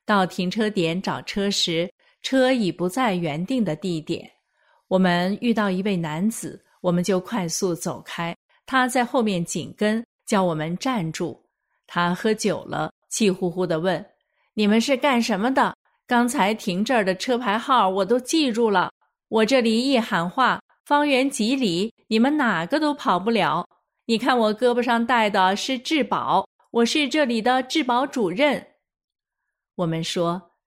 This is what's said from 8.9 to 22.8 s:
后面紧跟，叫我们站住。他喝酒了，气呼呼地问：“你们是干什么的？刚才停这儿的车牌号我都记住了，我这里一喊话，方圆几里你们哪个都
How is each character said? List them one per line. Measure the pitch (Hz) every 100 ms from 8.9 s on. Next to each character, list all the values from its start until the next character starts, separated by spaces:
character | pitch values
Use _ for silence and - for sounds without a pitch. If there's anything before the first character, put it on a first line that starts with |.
| 254 240
后 | 269
面 | 214 180 175
紧 | 175 - -
跟， | 214 226 233 _ -
叫 | 208
我 | 185
们 | 156 156 180
站 | 262 240 160
住。 | - 165 - _ _ _ _ -
他 | 175 175
喝 | 175 220
酒 | 214 208 151 -
了， | 147 156 - -
气 | - 208
呼 | 185 180
呼 | 175 185
地 | 160
问 | 185 165 208 _ _ _ _
：“你 | - 208
们 | 214
是 | 226 262
干 | 294 240
什 | 233 190
么 | 233
的？ | 269 208 - _ _ -
刚 | 240 247
才 | 269 190
停 | 220 - 180
这 | 214
儿 | 247 190
的 | 185
车 | - 240
牌 | 240 214
号 | 254 247 190
我 | 190
都 | 190 247
记 | 247 330 277
住 | 214 226
了， | 190 165 - _ _ -
我 | 220 220
这 | 262
里 | 226 220 269
一 | 247
喊 | 226 185 175
话， | 262 240 175 - _ -
方 | 294 294
圆 | 254 277
几 | - 214 269
里 | 226 170 220 - -
你 | 220
们 | 262 302
哪 | 240 175 170
个 |
都 | 302